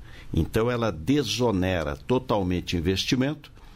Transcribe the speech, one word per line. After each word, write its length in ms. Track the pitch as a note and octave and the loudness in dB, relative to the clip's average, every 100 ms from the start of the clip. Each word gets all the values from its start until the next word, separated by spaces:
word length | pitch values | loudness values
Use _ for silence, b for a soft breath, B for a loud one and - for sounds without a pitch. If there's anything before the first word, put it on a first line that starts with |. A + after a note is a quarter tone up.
| B B B | B B B
Então, 380 | - D#2 A2 A#2 | -2 0 2 0
ela 200 | A#2+ A2+ | 0 -2
desonera 1040 | D#2+ D#2+ C#3+ A2 G#2+ A#2+ F#2+ F#2 F2+ D2 | -2 0 2 2 0 2 2 2 0 -2
totalmente 840 | C2+ - B2+ B2+ A2 F#2 F2+ F2 F2 | -6 0 0 2 0 2 -2 -2 -2
investimento 720 | E2 F#2+ - C3 C3+ D#3 - - b | 0 0 2 2 2 -2 -12 -20 b